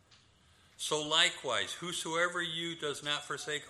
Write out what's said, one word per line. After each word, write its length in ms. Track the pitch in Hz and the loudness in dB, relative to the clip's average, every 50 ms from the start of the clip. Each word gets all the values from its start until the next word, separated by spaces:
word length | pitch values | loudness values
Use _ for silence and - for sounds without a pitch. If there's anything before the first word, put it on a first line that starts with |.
| _ _ - - - _ _ _ - - - - - - - - | _ _ -20 -20 -20 _ _ _ -20 -20 -20 -20 -20 -20 -10 -6
So 280 | - - 156 151 151 | -2 0 0 0 0
likewise, 680 | 151 156 165 175 175 - - - 135 113 101 95 92 - | 4 6 6 6 6 4 0 -2 0 2 2 2 0 -4
whosoever 680 | - 165 180 170 - - 165 160 165 180 180 180 175 | -6 -6 -4 -4 -4 -2 0 2 2 2 2 2 -2
you 340 | 175 165 160 165 170 170 165 | -2 -2 -2 -4 -4 -4 -4
does 280 | 165 160 147 135 - 147 | -4 -2 -4 -4 -2 -2
not 220 | 147 147 143 - - | -2 -2 -2 -2 -6
forsake 360 | 147 131 - 151 147 143 - - | -6 -6 -4 -4 -4 -4 -4 -4